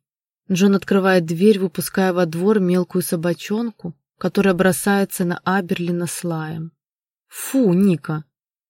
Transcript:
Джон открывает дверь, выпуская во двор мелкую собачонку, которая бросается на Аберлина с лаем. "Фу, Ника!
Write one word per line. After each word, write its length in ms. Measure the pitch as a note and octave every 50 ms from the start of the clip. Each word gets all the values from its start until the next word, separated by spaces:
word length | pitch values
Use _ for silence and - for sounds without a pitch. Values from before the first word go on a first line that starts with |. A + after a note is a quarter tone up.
| _ _ _ _ _ _ _ _ _ -
Джон 260 | F#3+ E3 G3 G3+ G3
открывает 500 | F#3+ - - F#3+ G3 F#3+ F#3+ F#3 F3+ E3
дверь, 320 | D#3+ E3+ E3 G3 A3 G#3 F#3+
выпуская 540 | F#3+ F3 - - - - - G3 F#3+ F#3
во 120 | F3 F3+ F3+
двор 360 | D#3+ D#3+ E3+ F#3 G#3 A3 G#3
мелкую 420 | F#3 F3 F3+ F3+ F3 - - F3+
собачонку, 920 | E3 - F#3 E3 D#3+ F3 E3+ - - - G#3 A3 A#3+ A3+ - _ - E3+ - _ _ _ _
которая 380 | _ - F3+ - G3+ F#3+ G3 F3+
бросается 720 | E3+ F#3 F#3 F3 - - G3+ G3+ G3 G3 - - - F#3
на 160 | F3 F3 - -
Аберлина 640 | F3+ F#3 G3+ F#3 E3 G3+ F3 F3 E3+ F3 F3 F3
с 160 | D#3+ - -
лаем. 480 | - E3+ E3 D#3+ D#3 D#3 D#3+ D#3+ D#3+ E3 - _ _ _ _ _ _ _ _ _ _
"Фу, 460 | _ - - - - - C4+ B3 F#3
Ника! 520 | E3+ F#3 G3+ G3 E3+ C#3+ - - D#3 D3+ - _ _ _ _ _ _ _ _